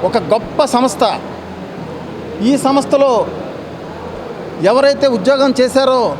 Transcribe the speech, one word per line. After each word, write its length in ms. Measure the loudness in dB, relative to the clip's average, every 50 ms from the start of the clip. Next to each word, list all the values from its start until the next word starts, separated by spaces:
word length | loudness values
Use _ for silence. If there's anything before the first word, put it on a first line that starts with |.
| -2
ఒక 140 | 0 0
గొప్ప 480 | 0 0 2 0 0 0 -4 0 0 0
సంస్థ. 340 | 2 2 2 2 2 2 2 0 0 0 -4 -8 -10 -12 -12 -14 -14 -14 -14 -12 -12 -12 -12 -12 -12 -12 -12 -12 -12 -12 -12 -12 -12 -8 -2
ఈ 160 | 0 2 2
సంస్థలో 680 | 2 2 2 2 2 2 2 2 4 4 4 4 2 0 -2 -4 -8 -10 -10 -10 -12 -12 -12 -14 -14 -14 -14 -14 -12 -12 -12 -12 -12 -12 -12 -12 -12 -12 -12 -8 0 2
ఎవరైతే 440 | 4 4 6 4 4 4 4 2
ఉద్యోగం 460 | 2 2 2 2 2 4 4 4 2 4 2
చేశారో 560 | 2 4 4 2 4 4 2 2 2 0 -2 -6